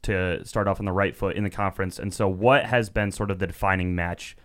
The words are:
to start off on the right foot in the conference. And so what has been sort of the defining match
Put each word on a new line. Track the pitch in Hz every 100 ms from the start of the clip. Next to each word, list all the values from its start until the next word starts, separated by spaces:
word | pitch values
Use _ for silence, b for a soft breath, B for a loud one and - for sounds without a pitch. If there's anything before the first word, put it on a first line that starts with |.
to | - 92 92 85
start | - 110 98
off | 95
on | 101
the |
right | 92 98 -
foot | 98 -
in |
the | 101
conference. | - 98 - 92 -
And | 101
so | - 101
what | 92 117 139 -
has | 123 104
been | 110 101
sort | - 101
of | 92
the | 92
defining | - 98 92 90
match | 87 87 87 - -